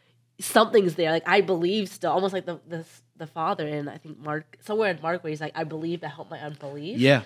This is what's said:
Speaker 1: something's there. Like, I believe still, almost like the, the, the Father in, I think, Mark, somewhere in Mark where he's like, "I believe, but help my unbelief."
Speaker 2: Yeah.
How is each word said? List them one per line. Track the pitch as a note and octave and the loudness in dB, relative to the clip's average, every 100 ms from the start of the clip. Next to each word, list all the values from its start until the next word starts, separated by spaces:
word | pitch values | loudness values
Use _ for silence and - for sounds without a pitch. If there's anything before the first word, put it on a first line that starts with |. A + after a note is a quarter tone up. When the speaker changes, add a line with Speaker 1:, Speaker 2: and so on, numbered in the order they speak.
| _ _ _ - | _ _ _ -12
Speaker 1:
something's | - A3 A3 A3+ F#3 D#3 | 2 6 6 6 4 2
there. | D#3+ | 2
Like, | E3 E3+ | 2 4
I | G3+ | 4
believe | F3 F3 F3 G#3+ F#3 | 4 2 2 0 -2
still, | - F3 | -4 0
almost | D#3+ F#3+ | 2 0
like | F#3 F3 | -2 -6
the, | E3 D#3 | -10 -8
the, | E3+ E3 - _ - | -10 -10 -18 _ -16
the | D#3 | -12
Father | E3+ D#3+ G3 D3+ | -4 -2 -2 -2
in, | D3 C#3+ | -4 -6
I | B2+ | -10
think, | D#3 D3 | -16 -14
Mark, | D3+ D3+ D#3 - | -6 -6 -8 -18
somewhere | - G#3+ G#3+ | -6 0 0
in | E3 | 0
Mark | D#3+ F3 | -2 -4
where | D#3+ | -4
he's | D3+ | -6
like, | D#3 | -6
"I | D#3+ | -6
believe, | D#3+ D#3 E3 E3+ | -6 -6 -6 -6
but | D#3 | -8
help | D#3 - | -12 -14
my | D#3 | -12
unbelief." | D3+ D3+ C#3+ C#3+ D#3 G#3+ | -12 -12 -12 -10 -8 2
Speaker 2:
Yeah. | C3 C3+ | 4 4